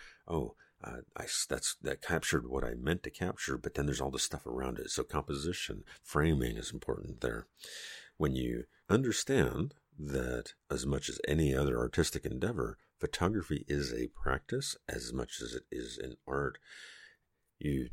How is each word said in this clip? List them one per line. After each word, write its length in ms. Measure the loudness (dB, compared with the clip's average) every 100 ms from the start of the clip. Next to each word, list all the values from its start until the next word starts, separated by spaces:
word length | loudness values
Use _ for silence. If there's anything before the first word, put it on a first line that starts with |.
| -16 -16 -4
"Oh, 280 | -2 -2 -6 _ _
uh, 180 | -12 -12 -12
I 100 | -10
s-, 220 | -4 -2 0
that's, 280 | -2 -2 -4
that 180 | -4 -4
captured 480 | 0 0 4 2 2
what 160 | 0
I 100 | 0
meant 280 | 0 0 0
to 80 | -2
capture," 480 | -4 -2 -2 -4 -2
but 160 | -2
then 100 | 0
there's 160 | 0 0
all 100 | -2
the 80 | 0
stuff 280 | -2 -4 -4
around 320 | -4 -2 -4
it. 120 | -4
So 120 | -4
composition, 800 | -2 -2 -2 -2 -2 -2 -4 -8 -12 -18
framing 540 | -2 4 6 6 2 -2
is 160 | -6
important 480 | -6 -4 -4 -6 -4
there. 280 | -2 -2 -6 _ -14 -12 -12 -14 -12 0
When 180 | 2
you 300 | 2 0 -2 -6 _ 2
understand 840 | 4 4 0 2 4 4 4 -2 -6 _ -10
that 560 | -2 0 0 -2 -4 -10 -4
as 160 | -2 2
much 240 | 0 0
as 100 | -2 2
any 260 | 4 6
other 240 | 6 4 4
artistic 460 | 2 4 2 2
endeavor, 540 | 2 2 2 0 -2 -4 _ -6
photography 680 | -4 2 2 2 0 -2 0
is 240 | 0 0
a 160 | -2 -4
practice 680 | -2 0 0 0 -4 -2 -6 -6
as 240 | -6 -4
much 300 | -4 -4 -6
as 120 | -6
it 100 | -8 -8
is 280 | -8 -8 -8
an 180 | -10 -10 -2
art, 320 | 0 0 -4 -14 -18 -18 -18 -20 _ _ _ _ -6
you 300 | 0 0 0